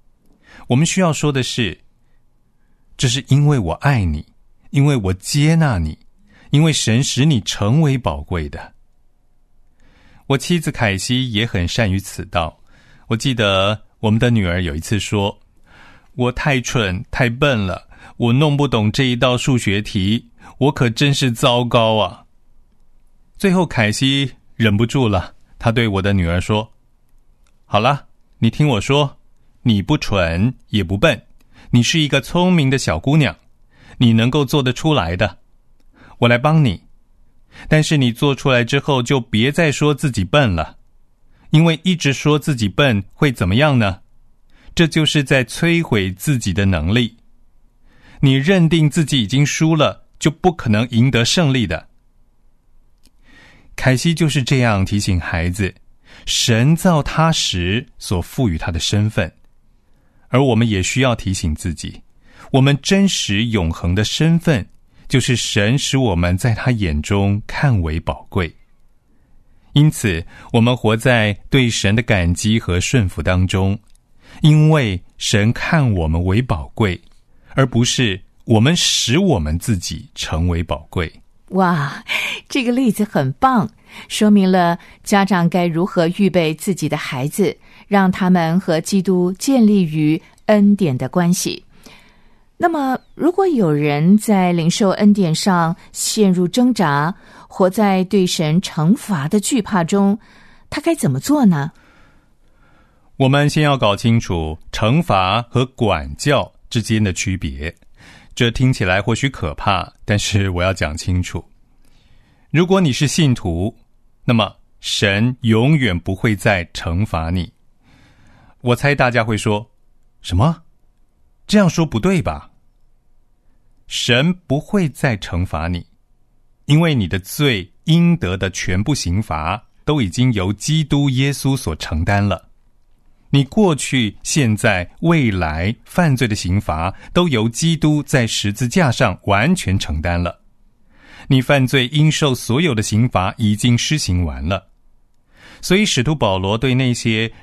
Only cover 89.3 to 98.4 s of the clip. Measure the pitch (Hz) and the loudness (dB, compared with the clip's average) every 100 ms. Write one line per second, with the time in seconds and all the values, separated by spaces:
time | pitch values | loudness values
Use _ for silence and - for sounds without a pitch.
89.3 | 185 - 269 214 208 175 156 151 160 - | -2 0 4 4 4 2 0 0 0 -4
90.3 | _ - 214 202 202 175 127 131 - 170 | _ 0 4 4 4 0 -2 -2 0 0
91.3 | 180 - 87 - - - - _ _ _ | 0 -2 -8 -14 -20 -20 -20 _ _ _
92.3 | _ _ _ 339 330 269 262 - - 294 | _ _ _ -2 0 -2 -4 -8 -4 -2
93.3 | 359 381 285 180 147 147 147 165 208 - | 0 0 2 2 2 0 2 4 4 4
94.3 | 202 180 175 160 - 202 175 208 208 180 | 2 2 2 0 0 0 2 2 4 2
95.3 | 160 - 180 165 170 - - - - 202 | 0 0 2 0 -4 -10 -8 -6 2 2
96.3 | 180 180 247 247 240 170 143 151 190 - | 2 0 2 0 2 0 0 -2 -6 -14
97.3 | - - - 185 185 208 190 185 202 180 | -20 -18 0 0 2 2 2 0 0 0
98.3 | - | 0